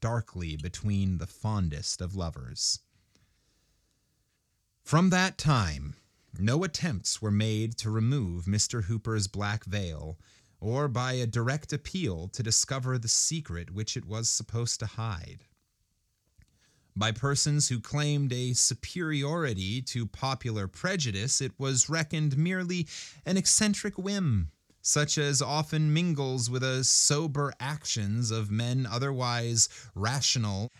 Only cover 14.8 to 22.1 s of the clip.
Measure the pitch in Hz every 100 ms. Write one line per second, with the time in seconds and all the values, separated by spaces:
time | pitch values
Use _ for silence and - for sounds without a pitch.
14.8 | 110 - 113 85 82 90 - _ _ _
15.8 | _ _ _ _ _ _ _ _ _ _
16.8 | _ 98 110 110 139 139 151 147 - 123
17.8 | - 147 147 147 139 123 127 123 - 120
18.8 | - 180 160 147 139 170 143 95 95 123
19.8 | 127 120 110 - 135 131 120 107 95 -
20.8 | 180 190 131 95 123 - 131 - 135 131
21.8 | - 160 156